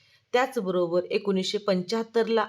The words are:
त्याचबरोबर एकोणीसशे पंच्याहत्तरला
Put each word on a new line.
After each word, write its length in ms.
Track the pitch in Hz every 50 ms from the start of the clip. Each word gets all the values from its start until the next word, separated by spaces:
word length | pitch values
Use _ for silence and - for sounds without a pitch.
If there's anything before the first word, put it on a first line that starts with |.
| _ _ _ _ _ _ -
त्याचबरोबर 680 | 247 262 262 - 240 190 185 180 180 175 165 170 180 175 -
एकोणीसशे 480 | - 202 - 202 196 190 185 - - 208
पंच्याहत्तरला 840 | 208 - 190 180 180 - 226 226 226 220 - 226 220 214 226 220 214